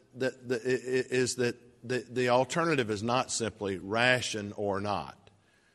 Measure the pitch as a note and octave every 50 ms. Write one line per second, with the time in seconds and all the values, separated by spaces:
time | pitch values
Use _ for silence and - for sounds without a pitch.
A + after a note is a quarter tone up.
0 | - _ - A#2+ C3 B2+ - - A#2 A#2+ B2+ A2+ A#2 B2+ B2+ A#2+ B2 B2+ C3 B2+
1 | B2+ - B2+ B2+ B2+ A#2 - B2 B2 A#2+ A#2 - - - - _ - A#2 B2+ A#2+
2 | G#2+ A2+ A#2 B2+ B2+ B2 A#2+ B2+ C3 - - E3+ E3 E3+ D#3 C3+ A#2 G#2 G#2+ G2
3 | A2 A#2 A#2+ B2+ A#2+ - - - A2+ G#2 - - G#2 G2 G2 E2+ E2+ G2 G#2+ A2+
4 | A#2+ B2+ B2+ B2 - - - G#2+ G#2 G#2 G#2 - G#2 G2+ F#2+ G2 G2+ G#2 G2+ E2+
5 | D2 B1+ - - _ - _ _ _ _ _ _ _ _